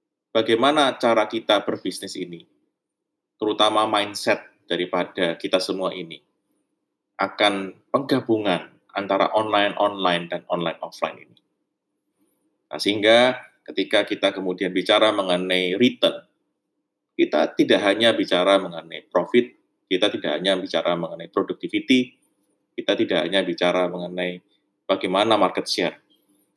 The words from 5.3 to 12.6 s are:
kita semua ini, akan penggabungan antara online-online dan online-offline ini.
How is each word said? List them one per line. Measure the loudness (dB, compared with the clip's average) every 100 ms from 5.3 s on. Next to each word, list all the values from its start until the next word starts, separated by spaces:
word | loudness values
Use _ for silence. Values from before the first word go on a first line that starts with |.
| -2
kita | -2 -2
semua | -2 -4 -4
ini, | -6 -14 -16 _ _ _ _ _ _ _ _ _ -6
akan | -6 0 0 0 -8 -12 _
penggabungan | -4 0 -2 2 0 0 -2 -4 _ _ -8
antara | -2 0 2 0
online-online | 0 2 0 2 -2 0 0 0 -4
dan | -10 -4
online-offline | -4 -2 -6 -12 -8 -8 -8 -20
ini. | _ _ _ _ _ _ _ _ _ _ _ _ _